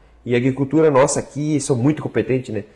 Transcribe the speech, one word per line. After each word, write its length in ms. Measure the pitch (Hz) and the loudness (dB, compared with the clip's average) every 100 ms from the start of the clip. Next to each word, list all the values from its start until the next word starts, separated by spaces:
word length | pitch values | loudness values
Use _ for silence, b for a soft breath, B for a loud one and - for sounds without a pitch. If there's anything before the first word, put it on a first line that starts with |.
| b b | b b
E 100 | 117 | -2
a 40 | 120 | 0
agricultura 520 | 131 131 135 156 156 | 0 -2 0 2 4
nossa 300 | 131 143 127 | 4 4 0
aqui, 400 | - 139 151 147 | -6 -6 -2 -2
são 160 | - 123 | 0 0
muito 260 | 139 151 | 0 0
competentes, 520 | 131 117 113 131 131 | -2 -2 -2 -2 -4
né? 100 | 104 - | -8 -10